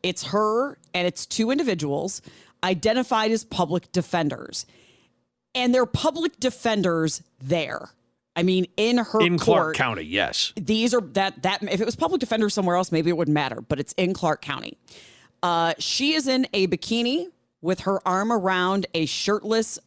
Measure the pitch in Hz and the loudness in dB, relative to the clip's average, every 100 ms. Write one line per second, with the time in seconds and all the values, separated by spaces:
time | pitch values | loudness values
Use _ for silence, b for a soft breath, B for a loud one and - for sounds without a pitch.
0 | 180 180 - 202 214 226 277 - _ 180 | -4 -4 -2 0 2 2 -2 -6 _ -2
1 | 180 175 - - 220 277 285 180 151 143 | -2 -2 -8 -2 0 2 0 -2 -2 -2
2 | 175 - B B B _ 185 185 214 233 | -4 -8 B B B _ -2 2 2 2
3 | 240 226 220 220 - - 165 175 - 185 | 2 0 2 0 -2 -2 0 0 -2 -4
4 | 156 175 151 127 - - - b b b | -2 0 0 -4 -10 -10 -12 b b b
5 | b _ _ _ _ 254 247 254 240 - | b _ _ _ _ -2 2 4 2 0
6 | 311 302 330 - 254 - 233 214 185 165 | 0 0 -4 -2 -4 0 0 2 2 2
7 | 160 - - _ 131 170 151 - - _ | 0 -2 -12 _ -2 0 0 -6 -12 _
8 | _ _ _ - 180 185 180 - 214 240 | _ _ _ 0 2 2 0 0 2 2
9 | 220 214 175 175 - 170 160 156 131 104 | 2 2 4 4 4 4 2 0 0 -2
10 | 78 95 80 - - - 151 220 233 247 | -2 0 0 0 -4 -4 0 2 4 2
11 | 175 160 196 - 190 196 208 180 220 - | 0 -2 -2 -2 -4 -2 -4 -2 -2 -2
12 | 320 359 240 226 208 - 185 175 185 160 | -2 -2 -2 0 0 2 2 2 2 0
13 | 165 170 156 147 135 113 - 139 147 - | 0 0 2 2 0 -6 -6 -4 -4 -2
14 | 180 185 170 147 - 135 - - _ B | -2 0 0 -2 -4 -8 -8 -16 _ B
15 | B B B _ 180 170 165 160 - - | B B B _ 0 2 0 -2 -4 -2
16 | 277 311 269 254 262 196 190 175 - 226 | 0 0 0 0 0 0 0 0 -2 -2
17 | 240 285 359 _ _ _ 165 185 - 196 | 0 -2 -4 _ _ _ -4 -2 0 -2
18 | - 185 214 233 185 185 180 196 185 165 | 0 0 2 0 2 2 2 0 -2 -2
19 | 156 - - 208 226 226 220 - | -2 -2 -2 -2 0 0 0 -6